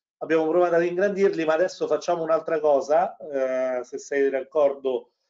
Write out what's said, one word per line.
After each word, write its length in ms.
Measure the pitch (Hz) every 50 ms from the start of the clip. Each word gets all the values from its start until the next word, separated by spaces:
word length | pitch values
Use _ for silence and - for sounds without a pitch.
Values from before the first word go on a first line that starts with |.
| _ _ _ -
Abbiamo 300 | - 147 160 160 156 156
provato 260 | 170 180 175 175 170
ad 100 | 170 170
ingrandirli, 600 | 175 175 175 202 202 190 190 196 196 160 165 160
ma 100 | 151 160
adesso 320 | 160 185 180 - - 160
facciamo 360 | 151 151 151 - 175 175 170
un'altra 380 | 160 156 160 156 - 165 160 151
cosa, 560 | 151 151 143 135 123 135 151 165 190 - -
eh, 680 | - 185 156 143 135 131 127 131 127 131 131 127 123 120
se 140 | - 143 -
sei 300 | - - 143 139 139 139
d'accordo, 840 | 135 135 131 - - 156 143 139 139 139 135 131 127 117 - _ _ _ _